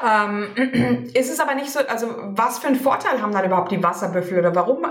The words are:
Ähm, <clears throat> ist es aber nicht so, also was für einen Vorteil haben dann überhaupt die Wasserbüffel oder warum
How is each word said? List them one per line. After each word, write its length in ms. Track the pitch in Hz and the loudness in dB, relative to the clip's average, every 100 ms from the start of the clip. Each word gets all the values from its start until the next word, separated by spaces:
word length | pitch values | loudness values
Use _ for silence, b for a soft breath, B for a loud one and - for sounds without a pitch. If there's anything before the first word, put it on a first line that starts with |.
Ähm, 1000 | 233 214 208 208 208 240 262 247 247 247 - | 2 2 2 -2 -4 -2 0 2 2 0 0
<clears throat> 80 | |
ist 160 | 262 254 | 0 0
es 80 | - | 0
aber 160 | 294 | -2
nicht 160 | 269 277 | -2 -2
so, 80 | 294 | -2
also 300 | 262 214 226 | -2 -4 -4
was 500 | 233 202 202 233 - | -6 -6 0 0 0
für 80 | 294 | 0
einen 100 | 254 | 2
Vorteil 460 | 269 247 349 254 | 2 0 0 0
haben 100 | 208 | 0
dann 120 | 202 | 0
überhaupt 260 | 185 180 - | 2 2 0
die 120 | 180 | 0
Wasserbüffel 580 | 175 - 180 175 175 180 | 0 0 -2 -2 0 2
oder 160 | 175 175 | 4 4
warum 280 | 202 285 339 | 2 0 -2